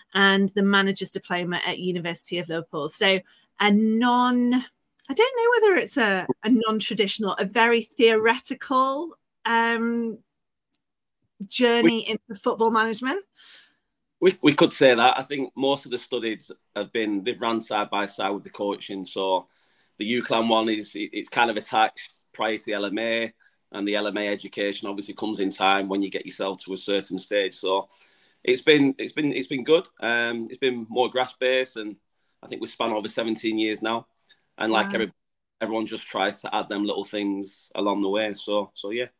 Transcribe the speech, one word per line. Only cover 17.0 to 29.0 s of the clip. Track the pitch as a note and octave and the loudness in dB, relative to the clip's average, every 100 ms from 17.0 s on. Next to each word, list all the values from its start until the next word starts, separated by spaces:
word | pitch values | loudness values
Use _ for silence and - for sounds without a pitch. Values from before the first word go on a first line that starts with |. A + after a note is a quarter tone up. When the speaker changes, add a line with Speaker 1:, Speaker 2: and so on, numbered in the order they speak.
| G#2+ G2+ | -2 -2
Speaker 2:
they've | G2+ A#2 | -4 -4
ran | A#2 A2+ | -2 -2
side | - G#2+ G2+ | -2 -4 -2
by | G2+ G2+ | -4 -4
side | - G2+ | -2 -4
with | G2+ | -4
the | G2 | -8
coaching. | - G2+ G2+ - G2 F2+ | -6 -4 -4 -8 -10 -8
So | G2 F#2+ F#2 - _ _ _ _ - | -4 0 0 -2 _ _ _ _ -8
the | G#2+ | -4
U | A#2+ | -2
clan | - A#2 A2+ | 0 0 4
one | A2+ A2+ | 4 2
is, | G#2+ G#2 - | -2 -6 -10
it, | G2+ | -8
it's | G#2 - | -8 -4
kind | B2+ A#2 | 2 2
of | G#2+ | 0
attached | - A#2+ A2 - - - _ | -2 2 2 0 -20 -20 _
prior | - G#2+ G#2+ | -6 -4 -4
to | - | -4
the | |
L | G#2 | -4
M | G2+ G#2 | -2 -2
A, | A2+ A2+ A2+ - _ _ _ | -2 -2 -4 -8 _ _ _
and | G2+ G2+ | -6 -2
the | G#2 | 0
L | G#2 | -2
M | G2+ | -2
A | G#2 | -2
education | G#2 G2 - G2+ G2+ G#2 | -4 -6 -4 -4 -4 -8
obviously | G2+ G2+ | -10 -10
comes | G2 G#2+ G2+ | -8 -6 -2
in | F#2+ | -4
time | F#2+ F#2+ G2 G2 | 2 2 2 2
when | G2 | -2
you | G2 | -2
get | F#2+ F#2 | -6 -8
yourself | - G2 F#2+ - | -6 -6 -6 -8
to | |
a | F#2+ | -8
certain | - G2+ F#2+ F#2+ | -2 -2 -4 -8
stage. | - G#2 F#2+ | -4 -2 -2
So | - F#2 G2 - _ _ _ _ _ | -4 -2 -2 -4 _ _ _ _ _
it's | - B2+ | -2 2
been, | - D3+ C#3 | 4 6 4
it's | C3+ | 0